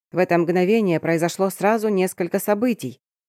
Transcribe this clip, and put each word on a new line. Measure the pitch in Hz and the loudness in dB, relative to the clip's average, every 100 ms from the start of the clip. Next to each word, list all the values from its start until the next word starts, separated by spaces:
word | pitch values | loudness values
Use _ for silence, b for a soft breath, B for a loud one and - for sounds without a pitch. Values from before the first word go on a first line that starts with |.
| _ | _
В | 160 | -2
это | 180 175 | 2 2
мгновение | 165 180 180 226 196 160 | 2 2 2 2 2 0
произошло | 165 165 170 - 190 | 0 0 0 -2 -4
сразу | - 196 226 214 | 0 0 0 0
несколько | 196 185 - 170 196 | 0 -2 -2 -4 -4
событий. | - 208 247 220 127 117 _ _ | -2 0 0 -2 -6 -12 _ _